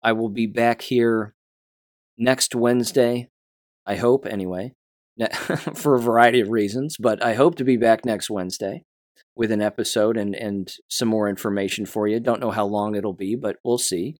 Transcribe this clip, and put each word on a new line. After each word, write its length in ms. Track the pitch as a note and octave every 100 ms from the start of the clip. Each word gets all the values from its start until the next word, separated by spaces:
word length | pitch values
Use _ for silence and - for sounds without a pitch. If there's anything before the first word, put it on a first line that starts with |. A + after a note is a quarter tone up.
I 100 | A#2
will 160 | A2+ A2+
be 180 | G#2 A2+
back 360 | A2+ A#2 A2+
here 520 | - B2 A#2 A2+ G#2+ _ _ _ _ _ _ _ _ _
next 380 | A#2+ C3 -
Wednesday, 760 | B2 A#2+ B2 A#2 C#3+ A#2+ B2 B2 _ _ _ _ _ -
I 100 | G2+
hope 300 | A#2+ C3+ -
anyway, 480 | G#2 F#2 F2+ A2+ - _ _ _ -
ne-, 120 | A2+
<laughs> 460 | - - D#3+ -
for 200 | - C#3+
a 60 | C3
variety 400 | A#2 A#2 A#2+ B2
of 100 | G#2
reasons, 460 | A2+ G#2 A2+ C#3+ -
but 240 | A2+ G#2+
I 100 | A#2+
hope 220 | A2 D3+ F3
to 80 |
be 120 | C3 B2
back 280 | A#2 A2+
next 240 | B2 G#2 -
Wednesday 540 | G#2 F2+ - G2 G#2 _ _ _ _ _ -
with 160 | A2+
an 100 | G#2+
episode 540 | G#2 - A2 - G#2+ A2+
and, 180 | G2+
and 360 | G2 A2 G2+ F#2 - _
some 200 | - A#2
more 200 | A2 G#2
information 580 | G2 G#2+ G2+ G2 - G2+
for 220 | - G#2
you. 120 | A2
Don't 200 | A#2+ A#2
know 100 | A#2+
how 160 | G#2 G2+
long 280 | G#2 G#2
it'll 180 | G#2 G2+
be, 240 | F2+ G2 A#2
but 200 | A2 -
we'll 140 | A#2+ A#2+
see. 380 | - F2+ G2+ D#3